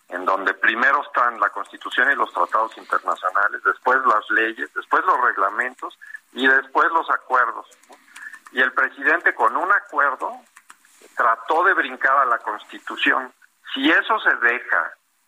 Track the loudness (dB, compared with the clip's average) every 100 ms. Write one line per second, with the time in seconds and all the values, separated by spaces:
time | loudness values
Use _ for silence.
0 | -12 -6 -2 0 0 0 0 2 2 0
1 | 0 0 0 0 -2 -2 -12 -14 -8 -2
2 | 0 0 -2 -2 0 0 -2 -6 -6 -4
3 | -2 -4 -2 0 -2 0 -2 0 2 2
4 | 4 2 2 0 0 -4 -10 -10 -2 0
5 | 2 2 2 0 -2 -2 -6 -6 -14 -14
6 | -20 -20 _ -2 2 2 2 0 2 2
7 | 0 -4 0 0 0 -2 -12 -20 -20 -20
8 | _ -20 -18 -20 -8 0 0 0 -2 -2
9 | 0 2 0 2 0 2 2 0 0 0
10 | 0 0 -6 -10 _ -20 _ -20 _ _
11 | -12 0 2 2 0 2 2 2 -2 -2
12 | 2 4 2 0 -4 -10 -12 -16 -12 -4
13 | 0 0 -4 _ _ _ -12 -2 2 2
14 | 2 0 0 2 2 0 -2 -2 -2 -8
15 | _ _